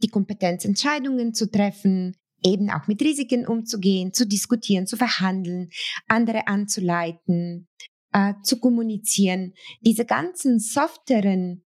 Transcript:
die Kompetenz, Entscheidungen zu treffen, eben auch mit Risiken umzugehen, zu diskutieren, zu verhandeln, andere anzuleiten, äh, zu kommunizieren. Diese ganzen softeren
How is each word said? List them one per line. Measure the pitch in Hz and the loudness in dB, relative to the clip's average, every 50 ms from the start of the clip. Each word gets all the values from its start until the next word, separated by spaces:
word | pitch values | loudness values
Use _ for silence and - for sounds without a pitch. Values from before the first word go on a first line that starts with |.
die | 220 208 | -2 -2
Kompetenz, | - 202 190 - 208 - 190 175 180 185 - | 0 0 -2 -2 -2 -2 -2 0 0 0 -2
Entscheidungen | 202 196 - - 294 302 294 254 277 262 247 240 233 226 | -2 0 0 0 -2 -2 -2 -2 -2 -2 -2 -2 -2 -2
zu | - 220 - | -2 -2 0
treffen, | - 208 202 202 202 - - 196 190 185 185 180 - _ _ _ _ _ | 2 2 2 0 0 0 2 2 2 2 0 -4 -8 _ _ _ _ _
eben | - 180 208 196 208 202 | 4 4 4 4 0 0
auch | - 151 - | -2 -2 -2
mit | - 208 214 | -2 -2 0
Risiken | 294 311 294 285 269 - 254 240 - | 0 0 0 0 -2 -2 -2 -2 0
umzugehen, | - 233 226 220 226 233 202 180 196 190 185 180 185 | -2 -4 -4 -4 -6 -4 0 2 2 2 2 0 -2
zu | - - 247 | 0 0 0
diskutieren, | 202 208 196 - - 240 226 - - 202 180 190 | 0 0 -2 0 0 -2 0 0 0 0 0 0
zu | - 240 | -2 -2
verhandeln, | 226 247 226 - - 190 190 190 190 185 175 180 180 175 165 - - - - - - - - | -2 -2 -2 0 0 0 0 -2 -2 -4 -6 -6 -6 -8 -10 -10 -10 -8 -8 -8 -6 -2 0
andere | 220 233 233 226 220 220 - | 2 2 2 0 0 -2 -2
anzuleiten, | 208 196 202 208 208 - 208 185 175 170 175 170 165 165 165 _ - 175 170 170 175 175 175 175 _ _ - - - _ _ _ _ | 0 0 0 -2 -2 -4 -2 0 0 0 0 -2 -4 -8 -4 _ 0 0 0 0 -4 -8 -10 -14 _ _ -20 -20 -20 _ _ _ _
äh, | - 202 196 202 202 202 | 2 2 2 2 0 -2
zu | - - 254 233 | -2 -2 0 2
kommunizieren. | - 254 240 233 226 220 214 202 - - - 202 202 185 185 190 185 185 - - - - - - | 2 2 2 2 0 -2 -4 -4 -4 -2 2 2 2 2 2 0 -4 -8 -10 -16 -20 -20 -6 0
Diese | - 226 226 226 240 | 2 2 4 2 2
ganzen | - 220 247 320 359 349 - - 262 240 214 | 0 0 -2 -2 -4 -6 -2 0 2 2 2
softeren | 208 - - 277 294 285 - - _ - 262 214 196 202 190 185 180 180 180 - _ _ _ | 2 0 0 0 0 0 -2 -4 _ 0 2 2 4 2 2 0 0 -4 -6 -10 _ _ _